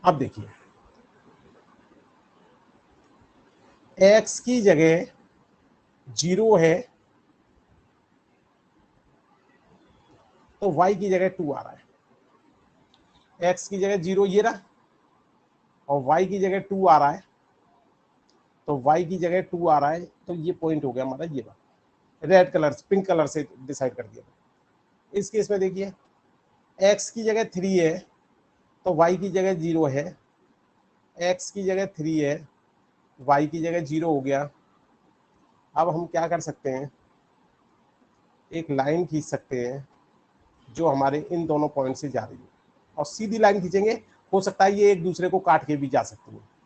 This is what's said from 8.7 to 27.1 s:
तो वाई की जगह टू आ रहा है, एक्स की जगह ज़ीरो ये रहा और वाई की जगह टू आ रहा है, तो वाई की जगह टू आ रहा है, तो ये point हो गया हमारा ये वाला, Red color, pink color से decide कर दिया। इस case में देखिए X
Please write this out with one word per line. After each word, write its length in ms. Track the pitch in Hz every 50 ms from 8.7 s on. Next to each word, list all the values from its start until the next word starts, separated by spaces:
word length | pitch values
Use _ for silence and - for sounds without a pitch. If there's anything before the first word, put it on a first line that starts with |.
| _ _ _ _ _ _ _ _ _ _ _ _ _ _ _ _ _ _ _ _ 165 196 320 _ _ _ _ _ _ _ _ _ _ _ _ _ _ _ 196
तो 80 | 202 160
वाई 220 | 139 175 190 208
की 160 | 175 196 202
जगह 180 | 185 180 185 190
टू 220 | 185 - 175 147 135
आ 80 | -
रहा 120 | - - -
है, 100 | - _ _ _ _ _ _ _ _ _ _ _ _ _ _ _ _ _ _ _ _ _ _ _ _ _ _ _ _ _ _ _ _
एक्स 280 | 170 175 180 180 - -
की 100 | 196 196
जगह 180 | 185 196 202 202
ज़ीरो 280 | 160 180 190 185 202
ये 160 | 196 180 202 214
रहा 180 | 226 226 196 - _ _ _ _ _ _ _ _ _ _ _ _ _ _ _ _ _ _ _ _ _ _ _ _ -
और 140 | 143 143 127
वाई 220 | 127 151 165 190
की 120 | 185 190 202
जगह 180 | 185 196 185 196
टू 260 | 190 - 196 190 185
आ 120 | 185 160 147
रहा 120 | 143 143
है, 140 | 151 - - _ _ _ _ _ _ _ _ _ _ _ _ _ _ _ _ _ _ _ _ _ _ _ _ _ _ _ _ -
तो 80 | 147
वाई 280 | 135 123 139 151 170 180
की 120 | 156 190 180
जगह 220 | 170 175 170 185 190
टू 260 | - - 175 170 170
आ 100 | 156 147
रहा 120 | 143 143
है, 140 | 160 170 180 165 _ _ _
तो 80 | - 175
ये 180 | 170 151 170 180
point 300 | 175 - 160 160 151 143
हो 60 | 135 120
गया 120 | 127 131
हमारा 200 | 131 131 139 160
ये 140 | 170 147 131
वाला, 140 | 110 - - _ _ _ _ _ _ _ _ _ _ _ _ _ -
Red 280 | 165 190 185 180 180 -
color, 220 | 175 156 147 139 - - _
pink 160 | 202 196 185
color 200 | - 180 160 151
से 200 | 135 - 156 143 - - 127
decide 360 | 131 131 143 - 139 127 110
कर 80 | - 117
दिया। 200 | 104 107 - - _ _ _ _ _ _ _ _ _ _ _ _ _ _ _ _ _ -
इस 160 | 202 196 -
case 200 | - 214 196 -
में 80 | 208 196
देखिए 320 | 190 190 185 185 196 196 185 _ _ _ _ _ _ _ _ _ _ _ _ _ _ _ _ -
X 320 | 185 196 208 202 - -